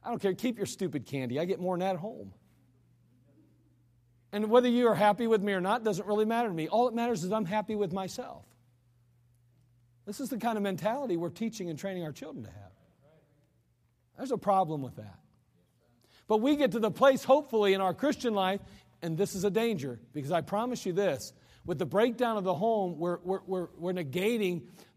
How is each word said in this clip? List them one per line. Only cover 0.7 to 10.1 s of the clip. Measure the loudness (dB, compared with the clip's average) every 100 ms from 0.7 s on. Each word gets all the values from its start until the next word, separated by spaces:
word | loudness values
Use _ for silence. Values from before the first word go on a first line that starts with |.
| -4 -4 -4 -6
candy. | -6 -4 -2
I | -2
get | -2
more | -2 -2
than |
that | -2 -4
at |
home. | -6 -12 -16 -20 _ _ _ _ _ _ _ _ _ _ _ _ _ _ _ _ _ _ _
And | -4 4
whether | 6 6
you | 6 6
are | 6
happy | 6 6 4
with | 4
me | 4
or | 0
not | 2 2
doesn't | 0 -2 0
really | 2 2
matter | 2 0
to |
me. | -2 0
All | 2 2
that | 0
matters | -2 -2
is | -2
I'm | -2 0
happy | -2 -2 -2
with | -2
myself. | -2 -6 -8 -12 -14 -20 _ _ _ _ _ _ _ _ _ _ _ _ _ _ _
This | -12